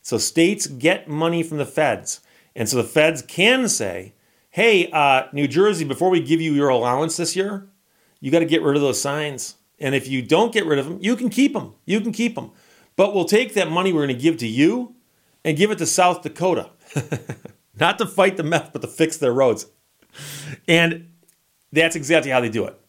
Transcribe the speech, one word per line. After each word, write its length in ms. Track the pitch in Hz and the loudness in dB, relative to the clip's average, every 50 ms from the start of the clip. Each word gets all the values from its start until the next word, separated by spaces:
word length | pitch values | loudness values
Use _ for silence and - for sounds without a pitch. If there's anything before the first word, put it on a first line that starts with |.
So 160 | _ - - 110 | _ -4 -4 -2
states 480 | 110 - - 160 165 180 208 202 - | -2 -2 2 2 2 2 2 -2 -6
get 420 | - 139 127 123 156 185 202 - - | -10 -10 -2 0 0 0 0 -4 -8
money 340 | 151 151 160 165 170 170 165 | -6 -2 -2 0 0 -2 -4
from 160 | 165 160 147 | -4 -4 -6
the 80 | 143 | -6
feds. 540 | 139 - - 156 143 113 95 80 - - - _ _ _ _ _ _ _ | -4 -2 -2 0 0 0 -4 -6 -10 -12 -12 _ _ _ _ _ _ _
And 140 | - 117 107 | -6 -4 -2
so 80 | - | 0
the 80 | 123 117 | -2 -2
feds 380 | 120 - 156 151 160 165 139 120 | 0 2 2 2 2 2 -2 -8
can 460 | - - - 180 220 254 262 254 208 | -12 -4 0 2 2 2 2 0 -2
say, 460 | - - 117 98 87 92 92 104 _ _ _ _ _ _ _ _ | -2 -4 -4 -6 -6 -8 -12 -14 _ _ _ _ _ _ _ _
"Hey, 400 | _ - 208 233 220 190 170 165 - | _ 0 2 4 4 4 2 0 0
uh, 320 | 160 147 143 135 131 135 - - | 0 2 4 2 2 0 -2 -4
New 160 | 143 143 139 | -2 -2 0
Jersey, 360 | 117 156 190 214 208 165 160 | 2 2 2 2 2 0 -2
before 260 | 143 135 117 165 185 | -6 -4 0 0 2
we 100 | 185 170 | 2 2
give 200 | 160 127 160 165 | 2 2 0 0
you 120 | 165 160 147 | 2 0 0
your 160 | 143 143 143 | 2 2 2
allowance 480 | 131 120 117 123 123 135 156 165 160 | 2 2 2 0 0 0 -2 -2 -4
this 180 | - 170 156 - | -4 -4 -4 -2
year, 320 | 185 190 202 208 196 196 - _ _ _ _ _ _ _ _ _ _ | -4 -4 -4 -4 -8 -12 -14 _ _ _ _ _ _ _ _ _ _
you 100 | - 135 | -6 0
gotta 140 | 135 170 170 | 2 2 2
get 180 | 147 151 160 - | 2 0 0 2
rid 140 | 147 139 | 2 2
of 60 | 147 143 | 2 2
those 180 | 139 123 - | 0 -2 -2
signs. 560 | - 139 139 151 151 151 139 123 - - - _ _ _ _ _ | -4 -4 -4 -4 -6 -8 -8 -10 -12 -14 -16 _ _ _ _ _
And 140 | 151 135 135 | -6 -2 -2
if 120 | 135 - | -2 -2
you 160 | 131 135 131 123 | -2 -6 -6 0
don't 300 | 110 147 165 214 233 226 | 2 2 4 4 2 0
get 140 | 226 190 | -2 0
rid 120 | 160 151 139 | 0 0 -2
of 60 | 131 | -2
them, 120 | 147 170 - | -4 -8 -6
you 160 | - 202 247 | -2 -2 -2
can 140 | - 247 240 | 0 -2 -4
keep 260 | - - 269 285 294 | 0 2 2 2 2
'em. 180 | 220 135 104 - _ _ | -2 -10 -10 -16 _ _
You 160 | - 180 220 | -2 -2 -2
can 120 | 208 233 196 | -2 -2 -4
keep 260 | - 233 233 - - | -2 -2 -4 -4 -6
'em. 120 | 120 113 _ _ _ _ _ _ _ _ _ | -12 -14 _ _ _ _ _ _ _ _ _
But 200 | - 190 202 208 | 2 2 2 4
we'll 100 | 196 165 | 0 0
take 300 | 165 202 214 254 - - | 4 4 2 2 2 0
that 160 | 208 185 156 | -2 -2 0
money 220 | 160 175 185 190 180 | 0 0 0 2 2
we're 100 | 156 147 | 2 0
gonna 120 | 139 131 | 0 -2
give 220 | 120 127 160 165 113 | 0 0 0 0 0
to 100 | 120 113 | -2 -4
you 460 | 110 123 143 170 214 247 247 233 - _ _ _ _ _ _ _ _ _ _ | 0 2 2 2 2 0 -6 -8 -14 _ _ _ _ _ _ _ _ _ _
and 120 | 170 156 | -4 0
give 140 | 147 185 214 | 2 2 2
it 80 | 214 - | 2 -2
to 80 | 165 | -2
South 360 | 143 - - 180 180 180 180 - | -2 2 4 4 4 4 0 -6
Dakota." 480 | 151 - - 170 185 175 117 87 - _ _ _ _ - | -12 -8 -2 0 0 0 0 -2 -8 _ _ _ _ -8
<laughs> 160 | 147 127 - - 120 - - 117 - _ - - _ _ _ _ 101 | -8 -6 -6 -8 -10 -8 -12 -16 -16 _ -20 -20 _ _ _ _ 0
Not 180 | 147 170 202 - | 0 0 2 0
to 80 | 233 | -4
fight 300 | - - - 190 196 190 | -6 2 2 2 2 2
the 60 | - 160 | -2 -4
meth, 300 | 147 170 156 147 - _ | 0 0 -2 -2 -2 _
but 100 | 131 120 | -12 -12
to 60 | 120 | -12
fix 280 | - - 160 160 160 | 0 0 0 0 0
their 160 | - 143 127 120 | 0 0 0 2
roads. 340 | 131 135 127 110 101 - - _ _ _ _ _ _ _ _ _ - - - - - - - - - _ - | 4 4 2 2 0 -6 -16 _ _ _ _ _ _ _ _ _ -20 -18 -16 -16 -16 -14 -14 -16 -14 _ 2
And 400 | 170 165 170 170 165 165 - - _ _ _ _ _ _ _ _ _ _ _ _ - | 4 4 4 2 0 -4 -10 -20 _ _ _ _ _ _ _ _ _ _ _ _ 0
that's 240 | 151 160 165 165 | 2 2 2 0
exactly 340 | 170 147 131 165 160 139 139 | -4 -2 2 2 2 2 2
how 100 | 131 127 | 0 0
they 80 | 123 117 | 0 0
do 160 | 104 113 95 | -2 -2 -4
it. 140 | - - _ _ | -4 -6 _ _